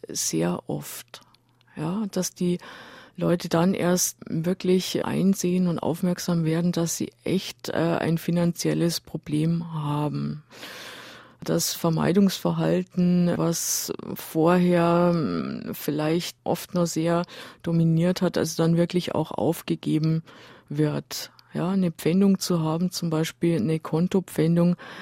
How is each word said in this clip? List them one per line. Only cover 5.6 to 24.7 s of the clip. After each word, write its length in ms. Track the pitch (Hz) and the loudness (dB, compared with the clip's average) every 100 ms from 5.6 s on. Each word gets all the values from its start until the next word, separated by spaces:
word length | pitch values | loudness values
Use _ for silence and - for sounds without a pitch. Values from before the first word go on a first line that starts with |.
| 180 | 2
und 120 | 165 | 0
aufmerksam 640 | - 165 180 180 - 170 | -2 0 0 -2 0 0
werden, 300 | 160 160 175 | 2 2 2
dass 240 | 170 165 - | 0 0 -2
sie 140 | - - | -6 -8
echt, 460 | - 190 - - - | -4 -2 -4 -10 -6
äh, 40 | |
ein 440 | - 165 165 - 165 | -2 0 0 0 -2
finanzielles 840 | - 170 175 165 160 156 170 165 | 0 0 0 0 -2 0 0 -2
Problem 720 | - 160 - 151 160 170 170 | -6 -12 -4 0 0 0 -2
haben. 720 | 160 147 147 147 143 143 151 - - - - - - - - - - | -6 -2 -2 -2 -2 -6 -8 -12 -18 -18 -16 -16 -18 -18 -20 -20 -12
Das 300 | - 165 - | -2 -2 -2
Vermeidungsverhalten, 1600 | - 170 160 151 180 196 - 175 165 160 175 185 - 180 180 175 170 | -2 0 2 2 4 4 2 -2 0 2 0 -2 0 2 4 2 2
was 560 | 165 170 - - - - - | 0 0 -2 -4 -4 -8 -10
vorher, 1000 | - - 160 160 180 180 175 170 170 175 | -12 -4 2 4 6 4 4 4 4 4
hm, 580 | 170 123 85 67 - - | 2 0 -2 -4 -6 -8
vielleicht 640 | - - 147 151 165 - - | -8 -6 -2 0 -2 -4 -8
oft 320 | - 156 - 175 | -4 -4 -2 -2
noch 100 | 170 | 0
sehr 380 | - 160 170 175 - - - | 0 0 0 -2 -10 -18 -10
dominiert 580 | - 165 165 160 175 180 | -2 2 4 4 2 2
hat, 160 | 180 165 | 0 0
also 240 | 165 - | -2 0
dann 160 | 165 170 | 2 2
wirklich 380 | 175 180 - - | 2 0 -2 -2
auch 160 | 160 | -2
aufgegeben 880 | - 123 170 - 165 - 151 156 160 - - - - - | -2 -2 -2 -2 -4 0 0 2 0 -4 -16 -20 -20 -6
wird. 600 | 147 151 147 - - - _ _ | 0 0 0 -6 -10 -12 _ _
Ja, 180 | 151 165 | -4 -2
eine 200 | 196 180 | 0 0
Pfändung 480 | - 151 180 202 190 | 0 0 4 4 4
zu 220 | - 175 | 2 0
haben, 300 | 156 160 180 | 0 0 -2
zum 180 | - 170 | -2 -2
Beispiel 480 | 156 160 - 170 165 | -2 -2 -2 0 2
eine 220 | 156 160 | 0 -2
Kontopfändung, 960 | - 160 180 196 180 - 160 170 175 | -2 0 2 0 0 0 2 4 4